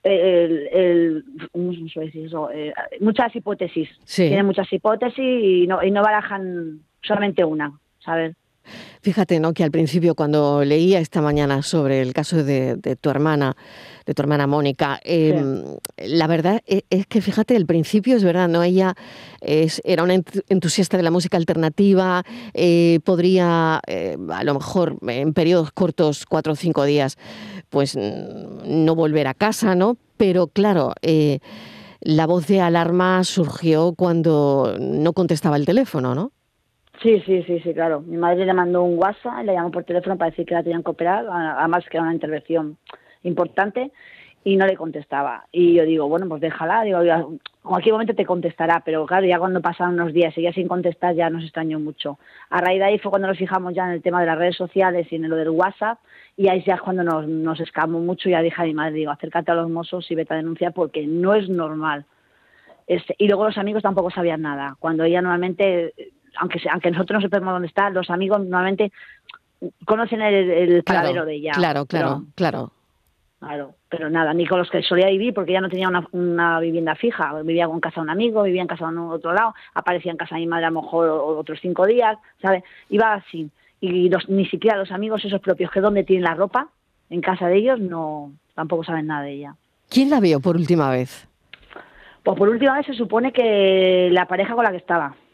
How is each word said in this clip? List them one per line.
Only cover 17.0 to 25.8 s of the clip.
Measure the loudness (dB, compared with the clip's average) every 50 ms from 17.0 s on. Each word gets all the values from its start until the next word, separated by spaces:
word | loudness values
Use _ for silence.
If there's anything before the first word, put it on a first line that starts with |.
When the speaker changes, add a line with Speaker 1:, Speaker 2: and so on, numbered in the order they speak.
| -2
Speaker 2:
que, | _ -2 0
fíjate, | 0 0 -2 -2 2 2 2
el | 2 4
principio | 2 2 2 2 2 0 0 4 4 2
es | 4 4
verdad, | 4 4 2 2 2
¿no? | 2 2 2
Ella | 4 4 4 2 2 0 -4 -12 -20 -20 -20 -20 -20 -20 -12
es, | -4 0 2 2 2 2 0 -4 0
era | 0 2 2
una | 4 4 2
ent-, | 2 0 0 -6 -6 0 _
entusiasta | 0 2 2 0 0 0 0 2 2
de | 2 2
la | 2
música | 2 2 0 0 0
alternativa, | 0 0 0 0 0 0 0 2 4 4 6 6 6 4 2 0 0 -2 -6 -14 -16 -16 -10 -2
eh, | 2 4 4 6 6 6 6 4 4 4
podría, | 2 2 4 4 4 4 4 4 4 4 2 2 2 0 -2 -4
eh, | -6 -6 -6 -4 -6 -6 -8 -8 -8
a | -6 -4
lo | -2 -2 -2
mejor | -2 -4 -2 0 0 0 0 -2 -6 -6
en | -6 -4 -2 -2 0
periodos | 0 2 2 4 4 2 2 0
cortos, | _ 0